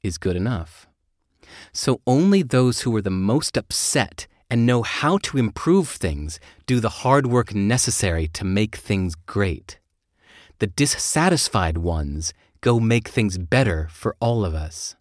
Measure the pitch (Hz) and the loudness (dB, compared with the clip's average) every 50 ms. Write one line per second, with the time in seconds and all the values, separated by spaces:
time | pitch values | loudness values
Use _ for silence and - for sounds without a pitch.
0 | - 101 82 - - 95 90 90 95 120 127 87 82 - - - - _ _ _ | -6 -6 -8 -4 -4 -2 -2 0 0 -2 -2 -4 -6 -10 -16 -20 -20 _ _ _
1 | _ _ _ _ _ _ _ _ _ - - - - - _ - - - 127 - | _ _ _ _ _ _ _ _ _ -20 -20 -20 -20 -14 _ -4 -2 -2 -2 0
2 | _ - 127 143 175 196 202 196 165 123 - 127 127 123 117 - - 127 113 110 | _ 2 4 4 6 6 4 4 2 2 2 4 4 4 2 0 -2 0 0 0
3 | 101 98 95 95 95 101 117 156 - - - 123 - _ - - - - - 147 | 0 0 0 0 2 2 2 0 0 -2 -4 -4 -4 _ -4 -4 -2 0 0 0
4 | 104 - - - - _ _ _ _ _ 120 117 117 123 123 120 113 - - - | -2 -2 -6 -16 -18 _ _ _ _ _ 0 2 4 4 4 2 0 -2 -4 -2
5 | - 151 180 202 - - - 135 120 107 - - - 156 180 196 170 - - - | 0 2 0 0 -2 -2 -2 0 -2 -2 -2 -2 2 4 4 4 2 0 -4 -4
6 | - 90 73 71 76 78 - - - - - _ _ - 127 120 110 107 - - | -2 -2 -2 -4 -6 -10 -10 -12 -18 -20 -20 _ _ 0 0 0 0 -2 -4 -2
7 | - 127 135 143 135 123 120 123 113 - 101 101 98 104 120 123 - - 113 - | 2 4 4 4 4 4 2 2 0 0 -2 0 2 2 2 2 0 0 0 0
8 | - 95 82 82 80 80 - - 98 95 95 101 107 104 - - - - 107 98 | 0 0 0 0 -2 -4 -4 -4 -2 0 2 2 0 0 -4 -12 -4 -2 0 0
9 | 92 90 82 - _ - - 101 101 92 80 - - - - _ _ _ _ _ | 0 -2 -4 -8 _ -6 -2 -2 0 0 -2 -6 -10 -20 -20 _ _ _ _ _
10 | _ _ _ _ _ _ - - - _ _ _ 117 98 - - 143 143 - - | _ _ _ _ _ _ -20 -20 -20 _ _ _ -6 -4 0 0 0 0 0 -4
11 | - - - 156 165 190 175 139 - - - 104 90 82 80 85 82 85 82 80 | -4 -2 0 2 4 4 2 2 0 0 0 0 0 0 0 0 -2 -2 -2 -2
12 | 76 71 73 76 80 - - _ _ _ _ _ - 120 120 117 113 113 117 117 | -4 -4 -6 -6 -8 -8 -10 _ _ _ _ _ 0 2 2 4 4 2 2 2
13 | - - - 123 110 101 95 92 90 80 - 127 135 110 85 78 80 80 - - | 0 -2 -2 0 0 0 -2 -4 -4 0 0 2 2 2 0 0 -4 -6 -10 -6
14 | - 113 - _ 117 117 120 117 101 87 78 78 76 78 - - - - - _ | -6 -6 -4 _ -2 0 0 0 0 -2 -2 -4 -6 -8 -10 -12 -14 -14 -14 _